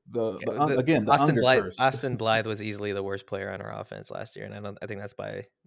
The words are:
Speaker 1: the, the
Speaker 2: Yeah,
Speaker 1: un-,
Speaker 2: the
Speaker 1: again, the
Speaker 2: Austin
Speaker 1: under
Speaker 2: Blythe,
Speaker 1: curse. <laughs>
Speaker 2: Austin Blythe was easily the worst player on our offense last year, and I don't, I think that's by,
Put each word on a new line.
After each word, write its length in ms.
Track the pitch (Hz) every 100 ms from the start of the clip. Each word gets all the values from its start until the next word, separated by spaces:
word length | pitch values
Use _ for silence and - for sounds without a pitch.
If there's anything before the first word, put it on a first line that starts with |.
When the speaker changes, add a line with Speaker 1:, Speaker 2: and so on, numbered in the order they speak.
| -
Speaker 1:
the, 300 | 117 110 98
the 140 | -
Speaker 2:
Yeah, 80 | 117
Speaker 1:
un-, 80 | 147
Speaker 2:
the 80 | 131
Speaker 1:
again, 260 | 131 151
the 80 | 107
Speaker 2:
Austin 160 | 143 175
Speaker 1:
under 100 | 123
Speaker 2:
Blythe, 200 | 123 131
Speaker 1:
curse. 140 | 95 -
<laughs> 0 |
Speaker 2:
Austin 360 | 131 139 135 117
Blythe 300 | 110 113 110
was 160 | 104
easily 320 | 107 101 104
the 80 | 98
worst 240 | 98 98 -
player 240 | 98 98
on 100 | 98
our 180 | 107 107
offense 320 | 101 - -
last 260 | - - -
year, 100 | 104
and 80 |
I 60 | 104
don't, 180 | 101 104
I 60 | 113
think 140 | 101
that's 120 | 104
by, 320 | - 104 101 101 _